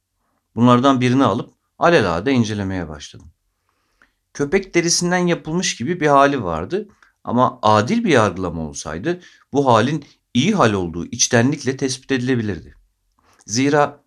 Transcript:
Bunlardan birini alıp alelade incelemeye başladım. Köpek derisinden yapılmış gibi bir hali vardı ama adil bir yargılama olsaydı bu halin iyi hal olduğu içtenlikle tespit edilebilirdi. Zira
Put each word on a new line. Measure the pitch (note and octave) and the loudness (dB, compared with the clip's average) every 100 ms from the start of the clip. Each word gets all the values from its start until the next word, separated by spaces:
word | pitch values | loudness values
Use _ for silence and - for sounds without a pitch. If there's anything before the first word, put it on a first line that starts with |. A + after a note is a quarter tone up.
| _ _ _ _ _ | _ _ _ _ _
Bunlardan | A2+ B2 A#2+ C#3 C3 | 0 2 4 2 2
birini | B2 C3 | 0 2
alıp | A#2 A2+ - _ _ - | 0 -2 -8 _ _ -2
alelade | E3 E3 F#2 E2 B2+ | 2 4 2 -2 -2
incelemeye | B2+ G#2+ G#2+ F#2+ F#2 D#2 | 0 -2 -4 -6 -6 -8
başladım. | D2 - - D#2+ _ _ _ _ _ _ _ _ _ _ | -12 -18 -20 -20 _ _ _ _ _ _ _ _ _ _
Köpek | - C#3+ F#3+ - | -6 -2 -2 0
derisinden | E3+ E3 - F3 F3+ F3 | -2 0 -2 0 0 0
yapılmış | E3+ D#3+ F3 F3 - | -2 -4 -4 -4 -6
gibi | B2+ F3+ | -6 -2
bir | D3+ | 2
hali | C#3 C#3 C#3 | 4 4 2
vardı | F2+ D#2+ G#2 F#3+ G#3+ _ _ _ | -4 -6 -4 -8 -8 _ _ _
ama | - A#2 B2 - | -4 0 0 2
adil | G#2+ G#2+ A#2+ A#3 | 2 2 2 -2
bir | G#3+ | 2
yargılama | B2+ G#2 F2 F2+ E2 | 2 2 -2 -6 -6
olsaydı | D#2 - D2+ E2 C#3+ F3+ - _ _ | -10 -10 -10 -8 -6 -8 -12 _ _
bu | C3+ C3+ | 0 4
halin | A2 B2+ D#3 - _ _ | 4 2 -4 -10 _ _
iyi | A#2+ F3 | 0 0
hal | F#3+ A#2 | 2 2
olduğu | G2+ E2+ E2 E2 | 2 -4 -6 -10
içtenlikle | A#2+ - A#2+ B2+ D#3 B2 C3 | -4 0 2 2 0 -6 -4
tespit | C3 - - | -6 -6 -4
edilebilirdi. | C3 B2 A#2+ G#2+ E2 - - _ _ _ _ _ _ - | -4 -2 -2 -4 -8 -12 -20 _ _ _ _ _ _ -8
Zira | A2+ C#3 D3 C#3 - | -2 2 2 0 -4